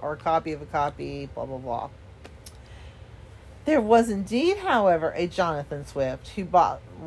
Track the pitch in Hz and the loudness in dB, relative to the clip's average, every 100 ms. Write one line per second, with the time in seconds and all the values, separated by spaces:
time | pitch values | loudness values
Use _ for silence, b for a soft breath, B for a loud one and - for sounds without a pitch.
0 | 147 151 170 160 160 151 147 156 147 143 | -8 -4 0 0 0 -8 -6 -2 -2 -4
1 | 143 143 139 - 127 131 127 117 127 - | -10 -10 -10 -10 -10 -8 -6 -6 -6 -12
2 | - - - - - B B B B B | -20 -20 -20 -20 -20 B B B B B
3 | B - - - - - - 302 214 233 | B -20 -20 -20 -20 -6 2 4 8 6
4 | 226 196 190 233 330 403 381 254 196 165 | 6 0 -2 0 2 0 2 4 6 4
5 | 156 - 175 - 175 151 143 147 143 143 | 2 -2 -4 0 -2 -2 -6 -10 -8 -4
6 | 131 131 - - 175 175 - 131 - - | -2 -4 -10 -10 2 4 4 0 -10 -14